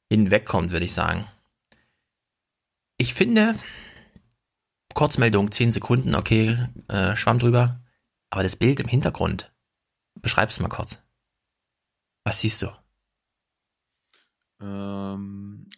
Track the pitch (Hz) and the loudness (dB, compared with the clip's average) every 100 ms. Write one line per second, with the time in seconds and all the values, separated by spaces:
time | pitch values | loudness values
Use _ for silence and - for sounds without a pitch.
0 | - 107 98 92 - 95 85 85 87 - | -2 2 4 2 2 -2 0 -2 -2 -2
1 | 82 85 104 _ _ _ _ _ _ _ | -2 -2 -6 _ _ _ _ _ _ _
2 | _ _ _ _ _ _ _ _ _ - | _ _ _ _ _ _ _ _ _ -6
3 | 123 - 208 220 220 214 - - - - | -4 0 2 4 2 0 -8 -20 -20 -20
4 | - _ _ _ _ _ _ _ _ - | -20 _ _ _ _ _ _ _ _ -2
5 | 147 139 117 104 104 - 117 110 - 123 | 0 2 2 4 2 2 2 0 2 0
6 | 127 - 95 113 110 117 123 - - 101 | 2 -2 2 2 2 0 -4 -8 -6 -2
7 | 95 107 - 120 120 120 120 120 - _ | 0 0 2 2 4 4 2 0 -12 _
8 | _ _ - 98 95 - 117 139 - 131 | _ _ -10 -4 -2 2 2 2 0 0
9 | - - 85 - - _ _ _ _ _ | 0 0 -2 -4 -10 _ _ _ _ _
10 | _ - - - 107 - 92 - - - | _ -8 -2 0 0 0 -4 -6 -10 -12
11 | _ _ _ _ _ _ _ _ _ _ | _ _ _ _ _ _ _ _ _ _
12 | _ _ - - 110 - 95 - _ _ | _ _ -2 0 0 -2 -4 -8 _ _
13 | _ _ _ _ _ _ _ _ _ _ | _ _ _ _ _ _ _ _ _ _
14 | _ _ _ _ _ _ 101 98 98 98 | _ _ _ _ _ _ -12 -10 -8 -8
15 | 98 98 98 101 101 104 - | -8 -8 -10 -12 -16 -18 -20